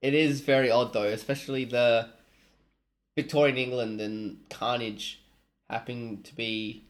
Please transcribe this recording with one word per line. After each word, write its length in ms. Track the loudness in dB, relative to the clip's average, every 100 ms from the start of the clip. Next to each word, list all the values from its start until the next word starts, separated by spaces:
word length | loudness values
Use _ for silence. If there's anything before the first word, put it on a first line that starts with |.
It 120 | 0
is 260 | 2 2 0
very 300 | 2 4 6
odd, 220 | 4 4
though, 140 | 0 0
especially 580 | -2 -4 -6 -4 -6 -2
the 440 | 2 4 4 2 -12 _ _ _ _ _ _ _ _ _ -6
Victorian 400 | -2 4 4 4
England 420 | -2 -2 -4 -4
and 380 | -6 -6 -8 -12 _
Carnage 720 | -6 -4 -2 -4 -8 -12 -14 _ _ _ _ _
happening 520 | -8 -8 -10 -8 -10
to 120 | -14 -8
be 500 | -4 -4 -6 -10 -18